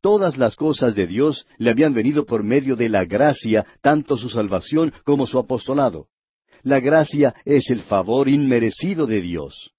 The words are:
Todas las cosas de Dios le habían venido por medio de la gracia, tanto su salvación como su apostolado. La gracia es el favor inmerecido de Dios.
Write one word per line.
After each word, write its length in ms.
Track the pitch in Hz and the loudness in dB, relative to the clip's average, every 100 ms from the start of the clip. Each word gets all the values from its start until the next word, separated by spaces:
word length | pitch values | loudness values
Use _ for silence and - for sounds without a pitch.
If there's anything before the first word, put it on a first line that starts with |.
Todas 360 | 190 208 190 135 | 2 2 0 0
las 180 | 120 - | -2 0
cosas 380 | 151 143 127 | -2 0 0
de 120 | 101 90 | 0 -2
Dios 400 | 98 147 143 - _ | 0 0 -2 -12 _
le 120 | 117 | 0
habían 220 | 117 156 | 2 2
venido 320 | 123 110 147 | 2 0 0
por 200 | 143 - | -2 -2
medio 320 | 104 135 135 123 | 0 0 0 -2
de 120 | 120 | 0
la 160 | 104 | 0
gracia, 640 | 90 98 147 135 113 107 - _ | 0 2 2 0 0 0 -2 _
tanto 360 | 143 151 143 131 | 0 0 0 -4
su 120 | 117 | -4
salvación 640 | 117 104 95 - 151 160 - | -4 -2 -4 -2 -2 -2 -4
como 220 | - 143 131 | -2 0 0
su 120 | 127 | -2
apostolado. 680 | 117 123 - 139 139 85 71 _ _ _ _ _ | -2 -6 -4 0 0 -2 -18 _ _ _ _ _
La 180 | 131 139 | 0 0
gracia 540 | 131 156 147 147 139 - | 4 2 2 2 0 0
es 240 | - 143 - | 0 0 2
el 120 | 123 | -4
favor 460 | - 101 92 123 139 | 0 -2 0 0 2
inmerecido 800 | 143 139 127 113 - 170 185 143 | 2 2 2 0 -2 -6 -2 -2
de 140 | 107 | -2
Dios. 520 | 87 85 71 - - | -4 -8 -10 -14 -20